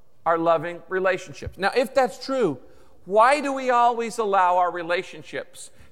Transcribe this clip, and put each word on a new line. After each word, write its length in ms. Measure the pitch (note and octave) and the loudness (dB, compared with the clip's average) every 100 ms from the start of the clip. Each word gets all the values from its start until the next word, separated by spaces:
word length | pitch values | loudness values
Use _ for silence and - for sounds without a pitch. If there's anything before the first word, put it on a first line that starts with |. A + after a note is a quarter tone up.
| - - D#3+ | -20 -6 0
are 120 | E3+ | 2
loving 440 | E3 E3 E3+ F3 - | 2 0 0 -10 -6
relationships. 680 | F#3 F#3 F#3 - C3+ - - | -2 0 -2 -6 -14 -14 -4
Now, 140 | F#3+ A#3 | -2 0
if 180 | C4 | 0
that's 300 | C#4 B3 - | 2 0 -2
true, 360 | - C4+ F#3+ C3 - - - - - | -6 0 0 -2 -12 -20 -20 -20 0
why 360 | G#3 A#3+ D4 | 4 6 4
do 100 | C#4+ | 0
we 180 | C4+ B3+ | -4 0
always 460 | A#3+ A#3+ A#3 A#3 - | 2 2 2 -4 -4
allow 400 | G#3+ G3 F3+ F3+ | 0 2 4 2
our 140 | F3+ | 0
relationships 1000 | F3 E3 F3+ F3+ D3+ - C3+ - - - - - | -2 -2 -2 -4 -14 -12 -12 -12 -18 -20 -20 -16